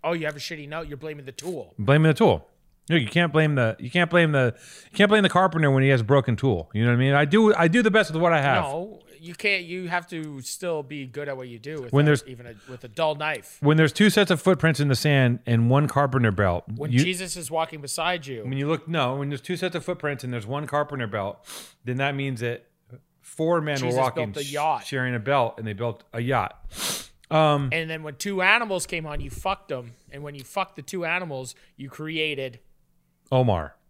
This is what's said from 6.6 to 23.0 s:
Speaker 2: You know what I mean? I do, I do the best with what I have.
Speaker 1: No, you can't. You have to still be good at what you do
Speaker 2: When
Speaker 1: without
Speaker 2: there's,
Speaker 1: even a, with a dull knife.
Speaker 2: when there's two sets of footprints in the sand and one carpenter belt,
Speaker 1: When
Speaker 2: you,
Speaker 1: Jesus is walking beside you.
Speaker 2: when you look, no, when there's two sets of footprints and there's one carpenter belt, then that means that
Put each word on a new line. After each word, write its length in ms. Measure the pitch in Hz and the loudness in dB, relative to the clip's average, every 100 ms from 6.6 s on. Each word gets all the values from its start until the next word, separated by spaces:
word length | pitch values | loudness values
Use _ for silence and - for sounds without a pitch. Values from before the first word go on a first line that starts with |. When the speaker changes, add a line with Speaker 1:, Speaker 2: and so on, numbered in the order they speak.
| 78 | -2
Speaker 2:
You 100 | 104 | 0
know 60 | 117 | 2
what 60 | 120 | 2
I 40 | |
mean? 140 | 135 | 4
I 100 | 139 147 | 2 4
do, 280 | 202 220 185 | 4 4 4
I 120 | 170 | 4
do 120 | 226 | 4
the 100 | 220 | 4
best 200 | 214 190 | 2 2
with 100 | 160 | 0
what 120 | 170 | 2
I 80 | 160 | 2
have. 220 | 139 120 147 | 4 2 0
Speaker 1:
No, 340 | 151 202 208 _ 143 | -6 -10 -16 _ -20
you 140 | 165 170 | -18 -6
can't. 280 | 208 190 | -2 -2
You 240 | 170 185 175 | -4 -8 -4
have 180 | 180 170 | -6 -6
to 320 | 165 156 139 | -10 -10 -12
still 420 | 123 - 180 160 | -12 -8 -6 -6
be 220 | 135 147 131 | -6 -12 -10
good 240 | 135 143 | -10 -10
at 80 | 131 | -10
what 100 | 127 | -12
you 100 | 117 | -14
do 180 | 131 156 | -12 -12
Speaker 2:
When 60 | 123 | 0
Speaker 1:
without 140 | 135 151 | 4 4
Speaker 2:
there's, 180 | 143 131 | 4 0
Speaker 1:
even 180 | 123 120 | -18 -18
a, 100 | 110 - | -20 -20
with 140 | 127 | -18
a 60 | 123 | -14
dull 260 | 107 156 151 | -4 -2 -2
knife. 420 | 151 135 - - | -6 -6 -10 -2
Speaker 2:
when 160 | 143 156 | 4 6
there's 160 | 156 | 4
two 160 | - 208 | 6 4
sets 200 | 208 202 | 6 2
of 100 | 165 | 2
footprints 400 | - 175 160 143 | 2 2 2 2
in 80 | 147 | 0
the 60 | 127 | 2
sand 440 | 151 139 123 120 - | 2 4 4 2 0
and 240 | 117 117 | 2 4
one 180 | 135 147 | 4 2
carpenter 440 | - 139 131 113 | 0 2 2 2
belt, 340 | 95 98 87 - 113 | 2 2 0 -4 -8
Speaker 1:
When 160 | 143 | 0
Speaker 2:
you, 80 | 120 | 2
Speaker 1:
Jesus 380 | 170 180 185 180 | 2 -2 -6 -10
is 120 | 151 | -6
walking 300 | 160 160 156 | -4 -4 -8
beside 480 | 139 - 165 180 135 | -10 -4 -4 -4 -6
you. 160 | 120 | -8
Speaker 2:
when 140 | 117 135 | -6 -4
you 100 | 143 | -2
look, 180 | 156 156 | -2 -2
no, 300 | 165 127 135 | -2 0 -2
when 140 | 139 | -6
there's 100 | 143 | -6
two 160 | - 180 | -6 -6
sets 200 | 185 175 | -4 -6
of 100 | - | -6
footprints 400 | 175 147 143 127 | -6 -6 -6 -6
and 80 | |
there's 120 | 120 104 | -8 -6
one 220 | 139 147 | -8 -4
carpenter 400 | 147 147 139 113 | -2 -2 -6 -6
belt, 300 | 104 98 - - - - _ 120 | -4 -6 -10 -18 -18 -20 _ -8
then 100 | 127 | -2
that 180 | 139 139 | -2 -2
means 260 | 139 120 | -6 -4
that 240 | 117 120 _ _ _ 123 | -6 -6 _ _ _ -20